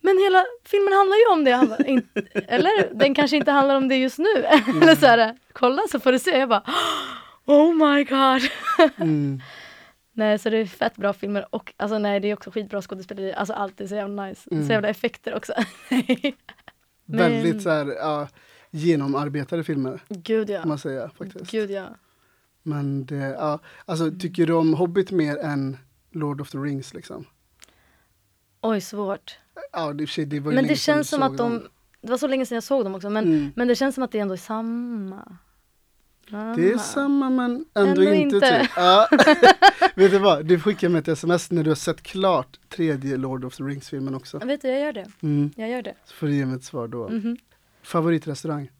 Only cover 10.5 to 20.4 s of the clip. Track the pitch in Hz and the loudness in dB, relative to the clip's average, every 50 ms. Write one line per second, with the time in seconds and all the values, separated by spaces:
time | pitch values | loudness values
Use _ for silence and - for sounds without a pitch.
10.5 | 220 220 220 185 - - - 226 - - 196 202 196 196 - 202 208 202 196 - | -2 -2 -2 -4 -4 -4 -4 -4 -4 -2 -4 -4 -4 -2 -6 -6 -6 -6 -6 -6
11.5 | - 226 - - - _ - 208 220 214 208 208 202 202 196 208 208 202 - - | -10 -10 -10 -12 -10 _ -6 -4 -4 -2 -2 -2 -2 -2 -2 -2 -4 -4 -8 -10
12.5 | - 226 208 196 - 202 180 - 202 190 190 - 208 202 190 190 - - 202 175 | -8 -8 -8 -6 -8 -10 -8 -10 -14 -14 -14 -16 -12 -10 -8 -8 -6 -6 -6 -6
13.5 | 220 - 202 190 196 - 202 190 202 214 202 202 202 202 196 190 185 - - - | -4 -6 -6 -8 -8 -12 -12 -10 -8 -8 -8 -8 -8 -10 -10 -12 -14 -18 -12 -6
14.5 | 180 160 151 143 226 214 208 - 214 - - 240 - - _ - 220 247 - - | -4 -4 -2 0 -2 0 0 -2 -6 -4 -6 -8 -8 -6 _ -10 -10 -8 -8 -8
15.5 | 247 - 220 - - - - - 254 254 254 - 254 - - 285 262 _ _ - | -4 -4 -4 -6 -6 -20 -8 -2 -2 -2 0 0 -2 -2 -2 -6 -8 _ _ -20
16.5 | - _ _ - _ _ _ _ _ _ _ - - 220 - 165 - - 226 170 | -20 _ _ -20 _ _ _ _ _ _ _ -8 0 2 2 2 2 0 0 -2
17.5 | 165 214 196 180 160 151 147 143 131 80 - 156 151 147 147 135 _ _ _ _ | -2 -2 -2 -2 -2 -2 -2 -4 -6 -6 -6 -6 -4 -6 -6 -10 _ _ _ _
18.5 | _ - _ _ - 156 151 175 165 151 254 139 139 139 147 147 139 147 139 - | _ -20 _ _ -10 -4 0 0 2 2 0 -2 -2 -2 -4 -4 -6 -8 -8 -6
19.5 | - 170 156 - 160 139 131 131 131 - - _ 214 185 165 - 220 220 | -6 -8 -4 -4 -4 -4 -4 -6 -8 -10 -14 _ -16 -16 -6 -4 -2 -2